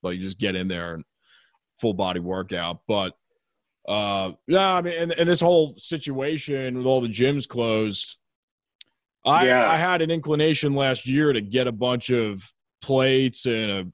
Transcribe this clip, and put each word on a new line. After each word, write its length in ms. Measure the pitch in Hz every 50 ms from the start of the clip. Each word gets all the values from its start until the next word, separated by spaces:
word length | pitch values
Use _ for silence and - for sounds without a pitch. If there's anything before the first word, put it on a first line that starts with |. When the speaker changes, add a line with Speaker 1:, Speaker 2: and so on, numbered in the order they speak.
| -
Speaker 1:
like, 140 | 92 90
you 60 | 92 92
just 160 | 95 92 -
get 160 | 107 101 92
in 140 | 92 92 95
there 260 | 92 85 85 85 85
and 100 | 82 76 _ _ _ _ _ _ _ _ _ _ _ _ _ _ _
full 140 | - 117 101
body 260 | 90 98 92 90 90
workout. 600 | 87 90 92 92 92 95 95 87 85 85 87 85 _
But, 260 | - 110 101 98 92 - _ _ _ _ _ _ _ _ _ _ _ _ _ _ -
uh, 440 | 98 104 104 101 101 98 95 95 85 _ _
yeah, 280 | - 156 190 190 190 185
I 80 | 180 175
mean, 120 | 175 170
and, 180 | 165 170 165 165
and 160 | 160 170 170
this 120 | 175 160
whole 340 | 170 170 180 170 156 147 123 -
situation 1000 | - - 170 160 - - 139 131 135 147 160 151 - - 143 135 131 131 127
with 100 | 127 123
all 140 | 131 131 131
the 80 | 120 120
gyms 400 | 107 101 123 135 143 143 127 -
closed, 680 | - 120 117 117 110 110 110 107 101 98 - - - _ _ _ _ _ _ _ _ _ _ _ _ _ - _ _ _ _ _ _ _ _
I, 220 | - 143 170 -
Speaker 2:
Yeah. 240 | 127 127 127 120 110
Speaker 1:
I 80 | 160 156
had 240 | 165 180 180 170 165
an 80 | 156
inclination 640 | 165 165 147 151 156 147 151 160 156 143 - 147 139
last 320 | 139 135 135 131 117 -
year 260 | 127 131 143 151 147 135
to 80 | 113
get 260 | 104 101 104 127 127
a 60 | 123 117
bunch 380 | 104 123 123 123 123 - -
of 320 | 127 120 113 107 104 95 92 - _ _ _ _ _ _ -
plates 640 | - 135 131 131 131 131 131 135 131 117 - -
and 240 | 131 117 113 110 107
a 160 | 98 98 92 90